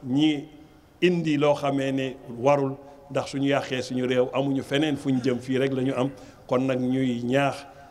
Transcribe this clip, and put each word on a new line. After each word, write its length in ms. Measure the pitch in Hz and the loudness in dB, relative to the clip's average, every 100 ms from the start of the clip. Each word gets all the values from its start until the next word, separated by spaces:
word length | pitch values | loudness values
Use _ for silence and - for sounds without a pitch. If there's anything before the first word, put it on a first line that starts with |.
| 135 | 0
ñi 380 | 135 156 147 - - - - _ _ | 2 2 2 -6 -18 -20 -20 _ _
indi 340 | 175 175 160 147 | 2 2 0 2
loo 180 | 147 | 2
xamee 380 | 143 143 139 135 | 2 0 -2 -2
ne 240 | 135 135 127 - 117 | -2 -4 -8 -14 -2
warul, 380 | 127 143 135 135 - - - | 2 2 2 -4 -14 -20 -6
ndax 200 | 135 123 | -6 -4
suñu 180 | 139 139 | -2 2
yàqee 340 | 139 135 127 | 2 0 -6
suñu 240 | 123 127 127 | -4 -2 0
réew, 220 | 127 127 | 2 2
amuñu 300 | 127 139 135 | 0 0 -2
feneen 340 | - 139 156 143 | 0 0 0 0
fuñ 240 | 143 131 | 0 0
jëm, 160 | 131 120 | 0 -2
fii 200 | 120 127 | -2 0
rek 140 | 135 | 0
la 80 | 131 | 0
ñu 100 | 131 | -2
am. 140 | 127 131 - - - - | 0 -2 -4 -20 -20 -2
Kon 140 | 127 131 | 0 0
nag, 140 | 127 | 0
ñuy 420 | 127 131 131 120 | 0 0 0 -2
ñaax 420 | 120 131 143 - - - - | 0 2 2 -2 -12 -20 -20